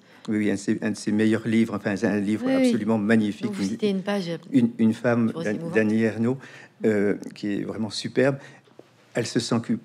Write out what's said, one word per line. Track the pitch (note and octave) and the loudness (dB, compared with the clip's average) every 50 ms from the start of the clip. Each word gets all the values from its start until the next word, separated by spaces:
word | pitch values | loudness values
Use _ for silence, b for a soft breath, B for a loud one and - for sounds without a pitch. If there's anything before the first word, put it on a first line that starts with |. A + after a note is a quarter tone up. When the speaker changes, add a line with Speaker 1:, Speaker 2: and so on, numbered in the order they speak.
| b b b b b | b b b b b
Speaker 1:
oui, | - G#2+ | -2 -2
oui, | G#2+ G#2 G2+ | 0 2 0
un | G2 | 0
de | G2 | 0
ses, | - A2+ A2 - | -2 -2 -2 -2
un | - G#2+ | -2 -4
de | G#2 | -4
ses | - - A#2 | -4 -4 -2
meilleurs | A2+ G#2+ A2 A2 A2 G#2+ - | 0 2 4 4 2 2 0
livres, | A#2+ A2 A2+ A2 - G2+ | 2 2 4 2 2 0
enfin, | G2 - A2 G2 | -4 -2 -2 -2
c'est | F2+ A#2 | 0 0
un | F#2 G2+ G#2 | 0 0 0
livre | G2 G#3 G#3+ G3+ A#3+ | 0 0 -2 0 0
Speaker 2:
Oui, | C4 C4 | 0 2
oui. | C4+ C4 | 2 4
Speaker 1:
absolument | B3 A3 - G#3 A3 A3+ | 2 2 0 0 0 0
magnifique. | G#3+ G3+ - A3+ A3+ G#3+ G#3 G3 - - | 0 2 4 4 4 4 0 -2 -4 -6
Speaker 2:
Donc, | A#2 G3+ | -6 -4
vous | G2 G3 | -2 -2
citez | G3 G#3+ - G#3+ G3+ | -4 -2 -2 0 0
une | F#3+ F#3+ | 0 -2
page | F3+ G3+ G3+ G3+ F3 E3+ E3 D#3+ - - | -2 -4 -4 -4 -4 -6 -8 -8 -8 0
Speaker 1:
Une, | - - A#2 A#2 - - | 2 2 2 2 2 2
Une | A2+ A2 G#2+ | 2 2 2
femme | - - A#2+ A#2 A#2+ A2+ | 2 2 2 2 2 2
Speaker 2:
toujours | A2 - - | 0 -2 -2
aussi | G2+ G#2 | -4 -4
Speaker 1:
d'An-, | G#2+ | -4
Speaker 2:
émouvante. | F2+ E2 - F2+ | -4 -4 0 2
Speaker 1:
d'Annie | A2 A2 G#2+ A2 A2+ | 2 2 4 2 2
Ernaux, | A2+ A2 G#2 A2 A2+ B2 C3+ C#3 B B B B B B B _ - | 2 0 0 0 0 0 0 -2 B B B B B B B _ 0
euh, | A2+ G#2 G2+ G2+ G2+ F#2 - - - - | 2 2 2 2 2 0 -2 -6 -12 -12
qui | - G#2+ G#2 G2+ | -8 -6 -4 -4
est | G2 | -4
vraiment | G#2 G2 F#2+ G#2+ A2+ G#2 | -4 -6 -6 -6 -6 -6
superbe. | - - - G#2 - B2+ B2+ C#3+ C#3 C#3 B B B B B _ _ - - _ _ _ _ _ - | -6 -8 -8 -2 0 2 2 2 0 -2 B B B B B _ _ -20 -20 _ _ _ _ _ -4
Elle | B2 A#2 | -4 -4
se | - - B2 | -2 -2 -2
sent | A2+ - B2+ A2+ A#2 | -2 0 -2 -2 0
cu-, | - A2+ A#2 | -2 -4 -4